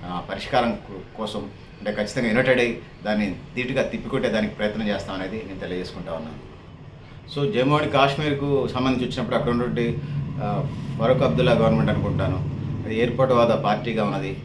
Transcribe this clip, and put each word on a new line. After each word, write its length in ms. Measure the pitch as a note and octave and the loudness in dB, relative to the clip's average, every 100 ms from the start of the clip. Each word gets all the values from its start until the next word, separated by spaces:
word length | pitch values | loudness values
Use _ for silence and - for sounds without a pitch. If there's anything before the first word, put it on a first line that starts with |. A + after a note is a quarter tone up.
| F2 | -8
ఆ, 180 | F2+ F2+ | -8 -8
పరిష్కారం 420 | G2 - - A#2 | -10 0 0 0
కో-, 460 | G#2+ - G2 - - | -2 -8 -14 -14 -8
కోసం, 220 | G#2+ - - - - - | -6 -6 -10 -14 -18 -8
అంటే 120 | G#2 | -6
ఖచ్చితంగా 360 | G#2 G#2 C3+ A#2 | -2 -2 0 2
యునైటెడ్ 320 | A2+ C3 B2+ | 4 4 4
అయ్యి 220 | A#2+ A2+ - - G#2 | 4 -2 -10 -10 -2
దాన్ని 300 | G#2+ G2+ F2+ - - | 0 0 -4 -8 -6
ధీటుగా 260 | B2+ C3+ | -2 -2
తిప్పికొట్టే 480 | G#2+ A#2 A#2 C3 A#2+ | -2 -4 -4 0 2
దానికి 260 | G#2+ G#2 - | 0 0 0
ప్రయత్నం 320 | G#2 G#2+ G#2+ | -2 0 -2
చేస్తామనేది 560 | G2 - F#2+ F#2+ F#2 F2+ | -2 -4 -6 -6 -6 -8
నేను 120 | F#2 | -8
తెలియజేసుకుంటా 540 | F#2 F2+ F#2 F#2 E2 | -6 -4 -6 -8 -8
ఉన్నాను. 400 | D#2+ D#2 D2 - - - - - - - - - C#3+ | -8 -8 -12 -16 -18 -18 -18 -18 -18 -18 -18 -10 -2
So 160 | C#3+ | 0
జమ్మూ 280 | A2 C3 D3+ | 2 4 4
and 100 | D3 | 4
కాశ్మీర్కు 800 | C3+ C#3 D3 D3+ C#3 C#3+ C#3 A#2+ | 4 4 2 -2 -2 0 0 0
సంబంధించి 380 | B2+ C3 B2 B2 | 0 0 2 -2
వచ్చినప్పుడు 300 | - A2+ A#2+ | -2 -2 0
అక్కడ 160 | A#2+ | 2
ఉన్నటువంటి, 460 | A#2+ A#2+ A2+ A#2 A2 - - - - | 2 0 0 0 -2 -4 -4 -4 -4
ఆ, 220 | G#2 G2+ - - - - | -2 -2 -2 -6 -6 0
ఫరూక్ 240 | A2+ B2+ | 4 4
అబ్దుల్లా 300 | C3 A#2+ B2+ | 4 4 6
గవర్నమెంట్ 380 | A2+ A2 A2 G#2+ | 6 6 4 4
అనుకుంటాను, 460 | G2+ G2+ G2 - - - - - - A2 | 2 0 0 0 0 -2 -4 -4 -4 -2
అది 140 | A2 | 0
ఏర్పాటువాద 480 | A#2+ A2+ C3 A#2+ A#2 | 2 4 4 6 6
పార్టీగా 560 | G#2+ G#2 G#2+ A#2+ A2 | 4 2 2 0 0
ఉన్నది. 340 | G#2 G2 G2 F#2+ | 0 -2 -4 -6